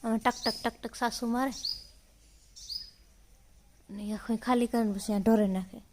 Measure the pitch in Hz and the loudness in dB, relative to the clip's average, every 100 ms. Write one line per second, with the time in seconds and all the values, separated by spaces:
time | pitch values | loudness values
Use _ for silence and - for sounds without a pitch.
0 | 233 220 247 240 - - 240 - 226 - | 0 2 2 0 -4 -2 -6 -6 -14 -2
1 | 240 - 233 240 269 - - - - - | -2 -2 -2 0 0 -2 -6 -6 -10 -20
2 | _ - - - - - - - - - | _ -20 -20 -20 -20 -20 -12 -12 -12 -20
3 | - - - - - - - - - 202 | -20 -20 -20 -20 -20 -20 -20 -20 -14 -10
4 | 208 214 - 220 247 247 240 233 226 196 | -6 -6 -2 -2 2 2 4 2 2 0
5 | - 208 196 220 202 185 185 - - | 0 2 6 6 6 0 -4 -14 -20